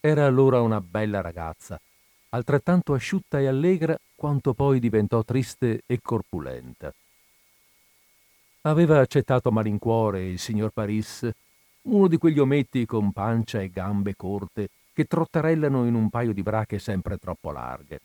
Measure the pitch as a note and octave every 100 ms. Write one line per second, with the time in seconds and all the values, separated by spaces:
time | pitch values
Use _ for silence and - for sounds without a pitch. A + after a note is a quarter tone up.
0 | D3+ D3+ C#3+ B2+ C3+ B2+ A#2 G#2+ F2+ G2
1 | G#2+ G2+ E2+ E2+ E2 D#2+ - D#2+ _ _
2 | _ _ _ B2 B2 C#3 - F3+ E3+ C#3
3 | - F#3+ - C#3+ C#3 C3+ E3 F#3 D#3+ E3
4 | _ _ D3 C#3+ C#3 A#2 C#3 C3+ A#2 G#2+
5 | G#2 A#2 A2 B2 B2 - B2 A2 - A#2+
6 | - A#2 - F2+ C2+ B1+ B1+ A#1+ D2 -
7 | _ _ _ _ _ _ _ _ _ _
8 | _ _ _ _ _ _ D3+ D#3 E3+ D3+
9 | B2+ C#3+ - B2+ B2 A2 G#2+ G2+ A#2 A2+
10 | A2 F#2+ F#2 F2+ - G#2+ G#2+ - G#2 G#2+
11 | G#2+ - A#2+ - _ _ _ _ - G#3
12 | F#3+ D#3+ E3 D3 C3+ C#3+ C3 C3 A#2 A2+
13 | G#2 G2 G2+ A2+ A2 A2 F#2+ F2+ F#2 G#2
14 | G2+ F#2+ F#2 G2+ G2 - G2 _ _ -
15 | D3+ F3 E3 E3 D#3 E3 D3+ C3+ A#2+ A#2+
16 | A2 A#2 A#2+ G2 G2 G#2+ A2 G2+ - F#2+
17 | - F#2+ - E2+ D#2+ C#2+ B1 C2 C#2+ D2